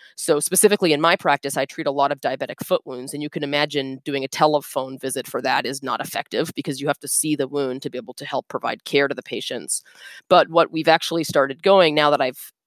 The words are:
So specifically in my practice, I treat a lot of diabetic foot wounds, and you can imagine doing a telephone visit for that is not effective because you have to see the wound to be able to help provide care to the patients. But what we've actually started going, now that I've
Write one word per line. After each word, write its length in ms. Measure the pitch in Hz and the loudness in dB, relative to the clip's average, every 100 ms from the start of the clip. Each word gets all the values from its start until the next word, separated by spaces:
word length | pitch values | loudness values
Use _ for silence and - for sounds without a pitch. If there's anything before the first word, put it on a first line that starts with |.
| - - | -20 -4
So 240 | - 151 | 0 2
specifically 540 | - - 208 202 175 | 2 4 4 6 2
in 80 | 147 | 4
my 140 | 165 190 | 4 4
practice, 420 | 170 139 139 139 | 2 0 0 -4
I 80 | 135 | -4
treat 220 | - 147 | -4 0
a 40 | |
lot 200 | 139 139 | 2 2
of 100 | 143 | 0
diabetic 420 | 131 135 127 - | -4 -4 -8 -10
foot 180 | - 135 - | -2 -2 -2
wounds, 300 | 123 135 143 | -12 -10 -8
and 80 | |
you 80 | 151 | -8
can 120 | 160 | -6
imagine 560 | 143 143 147 143 135 135 156 | -2 0 0 -2 -6 -8 -8
doing 180 | 139 | -6
a 40 | 135 | -6
telephone 720 | - 156 147 - 139 131 131 | 2 4 4 -2 -6 -6 -6
visit 280 | 131 135 - | -6 -6 -6
for 140 | 131 | -4
that 240 | 127 131 123 | -2 -2 -2
is 160 | 135 | -6
not 200 | 131 113 | -6 -6
effective 500 | - - - 117 165 | -6 -8 -6 -4 -4
because 300 | - 147 135 | -6 -8 -4
you 60 | 143 | -2
have 120 | - | -2
to 80 | 139 | -4
see 280 | - 156 143 | -4 -2 -2
the 120 | 131 | -2
wound 340 | 143 131 131 | -4 -4 -4
to 80 | 139 | -8
be 80 | 123 | -10
able 160 | 120 - | -12 -14
to 100 | 143 | -8
help 220 | 131 - | -8 -6
provide 380 | 131 127 120 - | -6 -6 -8 0
care 220 | 143 139 | 2 2
to 80 | 131 | -2
the 80 | |
patients. 600 | - 107 - 123 - - - - - - - | -8 -8 -8 -8 -6 -8 -10 -20 -20 -16 2
But 200 | 180 151 | 4 4
what 220 | 165 - | 2 2
we've 160 | 160 156 | 2 4
actually 360 | 160 - 165 | 4 2 -4
started 400 | 147 151 135 135 | 0 0 0 0
going, 320 | 185 196 160 151 | 4 6 6 4
now 140 | 147 | 4
that 120 | 143 | 2
I've 300 | 131 - - _ | 0 -6 -16 _